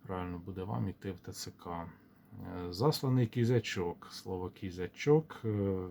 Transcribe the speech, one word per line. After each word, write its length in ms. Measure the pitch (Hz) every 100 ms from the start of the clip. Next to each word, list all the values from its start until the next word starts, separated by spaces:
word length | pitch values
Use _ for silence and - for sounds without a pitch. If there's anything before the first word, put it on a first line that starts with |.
правильно 360 | - 92 90 87
буде 240 | 90 92
вам 260 | 92 117 101
іти 240 | - 98
в 60 | 87
Т 140 | -
Ц 180 | 87 -
К. 360 | - 90 85 82
Е, 840 | - - - - 101 92 90 90
засланий 540 | 90 139 - 139 127 117
кізячок. 800 | 123 117 123 - 98 87 82 -
Слово 380 | - 95 92 90
"кізячок", 920 | - 95 87 90 - 143 151 156 -
е, 340 | 110 104 98 95 92